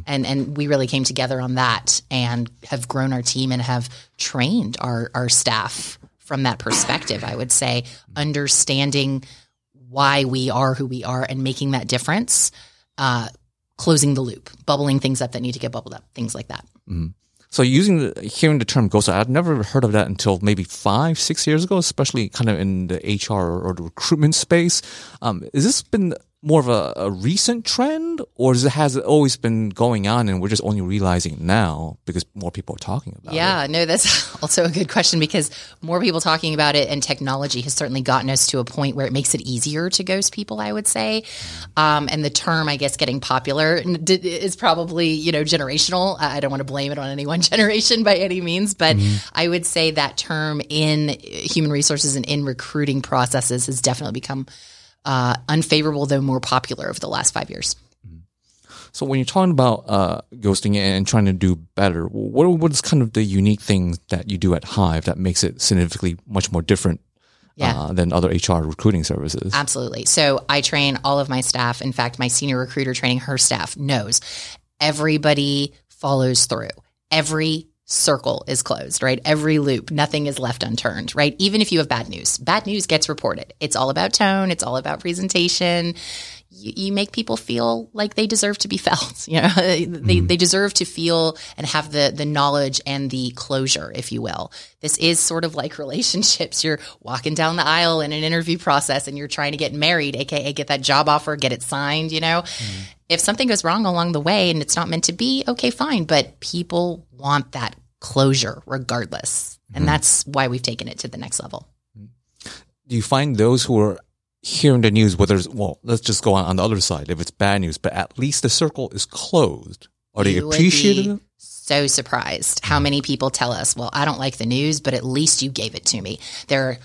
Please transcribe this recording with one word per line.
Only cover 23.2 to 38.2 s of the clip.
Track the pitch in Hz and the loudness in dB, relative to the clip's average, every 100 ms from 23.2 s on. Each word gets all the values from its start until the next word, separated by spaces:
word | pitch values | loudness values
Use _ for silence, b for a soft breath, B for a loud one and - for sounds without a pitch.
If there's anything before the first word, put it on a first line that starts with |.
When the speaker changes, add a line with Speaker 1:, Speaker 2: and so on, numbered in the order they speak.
| - | 0
Speaker 2:
R | 104 85 87 | 0 0 0
or | 92 | -2
the | 87 | -4
recruitment | 82 - - 156 151 160 | -8 -6 0 4 4 2
space. | - 170 170 - B B B B | 2 4 4 0 B B B B
Um, | 120 92 - | -4 -4 -2
has | 143 | 0
this | 190 - | 2 0
been | - 220 180 - - _ 151 | 0 0 0 -2 -10 _ 2
more | 156 | 4
of | 123 | 4
a, | 110 69 58 | 2 0 -2
a | 98 | -4
recent | 92 117 190 - 240 | -2 0 2 0 0
trend, | - - 269 311 330 330 - | -2 0 0 0 -4 -6 -8
or | - 131 | 0 4
is | 123 135 | 4 4
it, | |
has | 143 143 131 | 2 2 2
it | 104 | 2
always | 151 139 - | 4 4 2
been | 117 113 110 | 0 0 -2
going | 95 120 113 98 | 2 2 2 2
on | 120 107 | 2 2
and | 92 | 0
we're | 98 | 0
just | 107 | 0
only | 101 104 | 0 -2
realizing | 90 101 92 87 85 | 0 0 2 2 0
it | 71 | -4
now | 85 107 92 76 80 - | 0 2 2 -2 -8 -8
because | - - - | -6 -6 -6
more | 101 87 | -8 -8
people | - - | -8 -10
are | - | -10
talking | - 95 - - | -6 -6 -6 -16
about | - | -8
Speaker 1:
Yeah, | 160 180 180 | 0 0 0
Speaker 2:
it? | 139 | 0
Speaker 1:
no, | 160 165 | 0 2
that's | 165 - - - - | 2 2 0 -8 -8
<laughs> | |
also | 151 - 170 | -2 2 2
a | |
good | 160 170 | 0 0
question | - 170 165 | 2 2 2
because | 156 190 143 B B B | 2 0 -2 B B B
more | 160 175 | -4 0
people | 226 165 | 0 0
talking | 170 160 160 | 0 0 0
about | 151 147 | 2 2
it | 147 135 | 2 0
and | 143 | -2
technology | - 139 135 139 139 120 | -2 -2 -2 -2 -2 -4
has | 127 | -4
certainly | - 143 131 | -4 -2 -2
gotten | 127 131 | 2 2